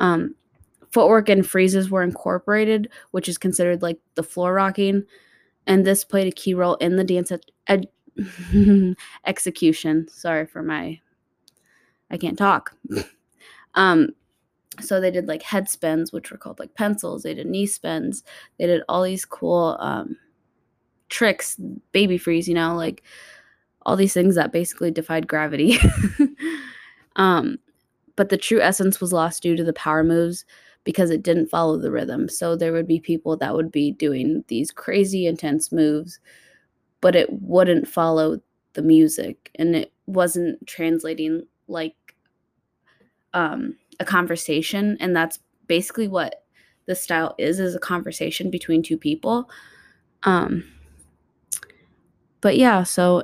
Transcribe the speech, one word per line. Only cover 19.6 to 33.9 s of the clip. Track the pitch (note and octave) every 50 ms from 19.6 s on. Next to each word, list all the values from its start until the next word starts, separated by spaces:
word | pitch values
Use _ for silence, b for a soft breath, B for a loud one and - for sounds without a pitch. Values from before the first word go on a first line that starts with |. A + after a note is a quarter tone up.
| E3+ D#3+ - -
um, | - - - - - - - - _ _ _ _ _ _ _ _ _ _ _ _ _ _ _ _ _ _
tricks, | - - A#3+ A3 F#3 - - - - - F#3 - - - - _ _
baby | G3 G#3 G3 F3+
freeze, | F3+ - - E3 E3 F3 F3
you | E3+
know, | E3+ E3 E3 E3+
like, | E3+ E3 E3 - - B B B B B B B B B B B B B B _ _ _
all | - -
these | F#3+ G3 G3 -
things | F3+ F3 F#3+ F#3
that | E3+ D3+ D#3 -
basically | E3 F3 E3+ - - F3+ F3
defied | D#3+ E3 D#3+ - E3 D#3+ D#3 -
gravity. | - D#3 D3+ D3+ D3+ C#3+ D3 E3 A#3 - - G3 - - - G3+ - -
<laughs> | D4 C#4 - _ C#4 D#4+ E4 D4 C4+ B3+ - - - - - _ _ _ _
Um, | - F#3+ F#3 F3+ E3 B2 - - - - _ _ _ _ _ _ _ _ _ _
but | - G3 G3
the | G3 F#3+
true | - - A3+ A3+
essence | - - A3 - G3 F#3+ F#3+ -
was | F#3+ F3 F3+
lost | E3+ D#3+ E3+ E3 - -
due | F3 E3+
to | E3 E3+
the | E3 D#3+
power | - - D#3 D#3 D#3+ D#3+
moves | E3 E3 E3+ E3+ E3+ F3 F3+ - b b b b b b b b
because | - E3 - F#3 E3+
it | E3 D#3 -
didn't | F3 E3+ E3+ D#3+ D#3+
follow | - E3+ E3+ D#3+ D#3
the | E3 D#3 D3+
rhythm. | C3+ B2 - - - - - -
So | - - F3 E3+ E3+
there | D#3+ E3 E3 E3
would | E3 E3
be | F3+ D#3+ E3
people | - - E3 D#3+ - - D#3+
that | D#3 C#3 - G#2+
would | - D#3+ D#3+
be | - D3+ C#3+ D3